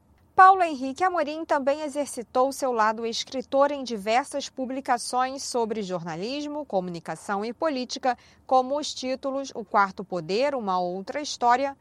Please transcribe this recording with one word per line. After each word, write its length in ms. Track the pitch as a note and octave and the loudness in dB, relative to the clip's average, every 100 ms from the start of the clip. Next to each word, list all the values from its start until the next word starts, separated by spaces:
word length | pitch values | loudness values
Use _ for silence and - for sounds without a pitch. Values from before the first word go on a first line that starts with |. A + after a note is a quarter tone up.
| _ _ _ | _ _ _
Paulo 300 | - F#4+ F#4+ | 8 10 10
Henrique 400 | E4+ C#4 C4+ C4 | 4 0 -6 -2
Amorim 400 | F#4 F4+ C#4+ D#4 | 0 0 -2 -4
também 380 | E4 D4+ C4 D4 | 0 0 2 0
exercitou 680 | D#4 C#4 C#4 - G#3+ B3+ C4 | -2 -4 -4 -8 -4 0 2
seu 220 | C4+ C4 | 0 -2
lado 340 | A#3 G#3+ A3 A#3 | 2 2 2 -4
escritor 640 | A3+ - C4 - C4+ C#4 | -6 -6 -8 -2 2 4
em 140 | C#4+ | 2
diversas 640 | B3 A3+ G3 A#3 C#4+ C#4 - | -6 -6 0 0 0 -6 -8
publicações 960 | - B3 C4 C4 A#3+ - B3+ B3+ C4+ | -8 -6 -6 -2 -2 0 -2 -2 -4
sobre 360 | - B3 A3+ G#3+ | -6 -2 -2 -4
jornalismo, 840 | F#3+ F3+ E3+ D#3+ G#3 C#4+ D4 D4 C#4+ | -4 -6 -6 -8 -6 -6 -6 -8 -4
comunicação 800 | G3 F3+ E3+ - D#3+ - G3+ | -4 -4 -8 -8 -10 -6 -4
e 80 | A3 | -4
política, 680 | A#3 E4 C4+ B3 C4 C4 A#3+ _ _ | -4 -2 -2 -4 -4 -2 -2 _ _
como 320 | - B3+ B3+ C#4+ | 0 2 2 -2
os 160 | D4+ | -4
títulos 600 | - B3+ C4 C#4 C4+ C4+ | -6 -6 -4 -4 -6 -6
O 100 | - | -10
Quarto 380 | G#3 A3 G3 - | 0 2 2 0
Poder, 540 | G3 F3+ D#3 G3 C#4+ C#4 | -8 -6 -2 0 0 -2
Uma 200 | G#3 F#3 | -2 0
Outra 400 | F3+ F#3 G3 C4 | -2 -4 -6 -8
História, 560 | D4+ - A#3+ B3 C#4 C#4 | -8 0 4 4 2 -6